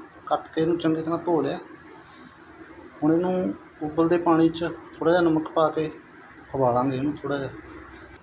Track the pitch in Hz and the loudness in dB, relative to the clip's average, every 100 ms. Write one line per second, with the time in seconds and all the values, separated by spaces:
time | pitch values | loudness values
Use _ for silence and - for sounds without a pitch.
0 | - - - 151 - 160 165 165 160 160 | -20 -14 -4 -4 -2 0 0 2 0 0
1 | 160 170 175 165 139 175 - - - - | -2 -2 0 2 0 -4 -10 -18 -20 -20
2 | - - - - - - - - - - | -20 -20 -20 -20 -20 -20 -20 -20 -20 -2
3 | 151 165 180 185 190 - - - 151 156 | 2 4 2 0 -2 -6 -14 -10 -4 0
4 | 165 175 170 160 165 - 170 165 - - | 2 4 4 4 4 2 -6 -8 -14 -2
5 | 151 180 170 156 156 165 156 160 156 - | 2 4 4 2 0 2 2 2 -4 -6
6 | - - - - - 135 127 120 135 131 | -20 -20 -20 -20 -8 0 2 2 0 0
7 | 147 143 139 143 131 - - - - - | -2 -4 -4 -4 -6 -10 -16 -18 -18 -20
8 | - - | -20 -20